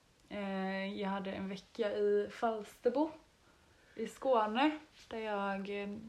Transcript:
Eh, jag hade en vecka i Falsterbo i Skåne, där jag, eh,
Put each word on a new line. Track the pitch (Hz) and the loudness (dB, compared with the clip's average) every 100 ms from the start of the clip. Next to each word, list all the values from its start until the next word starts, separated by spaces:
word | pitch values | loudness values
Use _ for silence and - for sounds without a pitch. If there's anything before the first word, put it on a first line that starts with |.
| _ _ _ | _ _ _
Eh, | 208 196 196 190 190 196 208 | -6 -4 -2 -2 -2 -4 -2
jag | 190 | -2
hade | 196 190 | -2 -4
en | 196 190 | -4 -6
vecka | 196 - - 208 | -6 -10 -2 -2
i | 208 208 208 208 | 2 4 4 2
Falsterbo | - 233 220 208 - 240 247 320 - - _ _ - _ _ - - | 0 -2 0 -6 0 2 4 2 0 -18 _ _ -20 _ _ -18 -6
i | 220 | -6
Skåne, | - 269 240 214 220 302 302 - - - | -2 4 4 4 4 4 4 -8 -20 -10
där | 226 | -6
jag, | 220 208 196 196 196 202 | -2 0 0 0 -2 -4
eh, | 202 208 | -4 -6